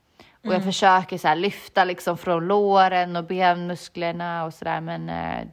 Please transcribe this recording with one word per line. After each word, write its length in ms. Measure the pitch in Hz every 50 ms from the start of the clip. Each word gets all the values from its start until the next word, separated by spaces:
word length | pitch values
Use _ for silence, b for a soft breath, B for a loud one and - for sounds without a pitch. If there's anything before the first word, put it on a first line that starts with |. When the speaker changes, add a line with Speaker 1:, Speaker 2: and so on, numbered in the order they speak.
| _ b b b b b
Speaker 1:
Och 160 | b b -
jag 60 | 214 185
Speaker 2:
Mm. 120 | 208 190
Speaker 1:
försöker 520 | 196 185 - 208 190 190 190 180 - 185
så 100 | 170 -
här 80 | 160 156
lyfta 480 | 165 190 202 - - - - _ 196 185
liksom 340 | 180 180 180 - 185 170
från 300 | 170 - 185 175 165 165
låren 680 | 185 202 208 202 196 196 190 190 185 185 180 180 175 175
och 80 | 170 170
benmusklerna 1200 | 165 190 185 185 175 175 175 175 175 180 165 - - - 175 170 170 170 170 175 175 170 170 160
och 80 | 160 160
sådär, 280 | - - 165 160 160
men, 280 | 165 165 170 165 165 165
eh, 380 | 165 170 - - - 60 - -